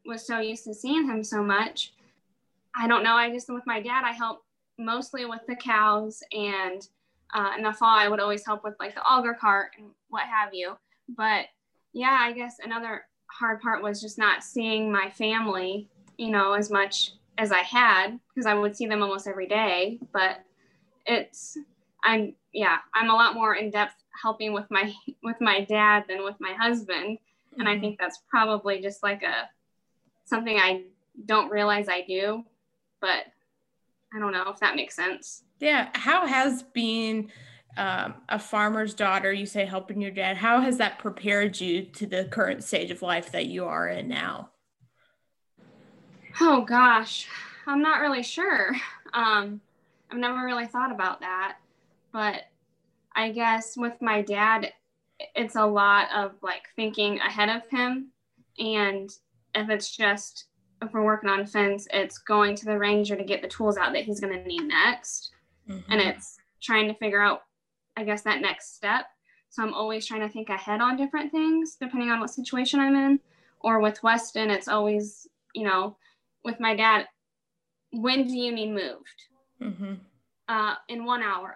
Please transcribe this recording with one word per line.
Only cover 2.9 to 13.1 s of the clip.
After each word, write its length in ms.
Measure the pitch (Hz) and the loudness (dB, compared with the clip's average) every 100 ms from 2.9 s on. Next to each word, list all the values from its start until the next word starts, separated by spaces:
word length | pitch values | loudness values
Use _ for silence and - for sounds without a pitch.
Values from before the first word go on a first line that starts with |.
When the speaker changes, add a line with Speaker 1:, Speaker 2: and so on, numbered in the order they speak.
| 233 | 4
Speaker 1:
know. 120 | 226 233 | 4 4
I 140 | 233 | 4
just, 180 | 240 247 | -2 -8
with 200 | 247 247 | -8 -4
my 120 | 220 | -4
dad, 260 | 226 254 240 | -2 -2 -2
I 80 | |
help 300 | 233 226 214 _ _ _ - | -2 -6 -6 _ _ _ -10
mostly 440 | 226 247 269 262 240 | -6 -4 -6 -8 -8
with 200 | 226 247 | -10 -10
the 100 | 247 | -8
cows 680 | 254 214 214 208 220 - - | 0 4 4 4 0 -10 -10
and 560 | 214 202 196 185 190 - _ _ _ - | -6 -4 -2 -4 -6 -14 _ _ _ -8
uh, 180 | 214 196 208 | -4 -2 -2
in 60 | |
the 100 | 214 | -4
fall, 240 | 214 226 214 | 2 6 6
I 100 | 208 | 6
would 120 | 214 | 2
always 260 | 208 208 214 | 0 -2 -2
help 180 | 208 | -4
with, 120 | 214 208 | -6 -8
like, 140 | 208 - | -10 0
the 60 | |
auger 300 | - 254 233 | 4 4 4
cart 380 | 233 214 196 - - | 2 4 4 2 -10
and 120 | 208 _ - | -20 _ -10
what 140 | 220 | -6
have 300 | 240 220 202 | 0 0 0
you. 240 | 185 180 208 _ _ - | -4 -8 -10 _ _ -14
But 360 | 240 214 202 - _ _ _ _ | -2 2 2 -2 _ _ _ _
yeah, 240 | 233 254 262 | -2 2 4
I 100 | 233 | 2
guess 240 | 240 240 - | -2 -10 -12
another 420 | 226 226 226 208 - | -8 -8 -8 -10 -14